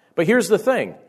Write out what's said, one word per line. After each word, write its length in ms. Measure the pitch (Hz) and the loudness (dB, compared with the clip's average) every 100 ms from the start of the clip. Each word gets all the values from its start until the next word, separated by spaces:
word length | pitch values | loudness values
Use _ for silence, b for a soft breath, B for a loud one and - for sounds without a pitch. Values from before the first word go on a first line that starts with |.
| b - | b -4
But 100 | 165 | 2
here's 220 | 247 185 | 2 2
the 100 | 214 | 0
thing. 380 | 254 240 101 - | 0 -2 -4 -10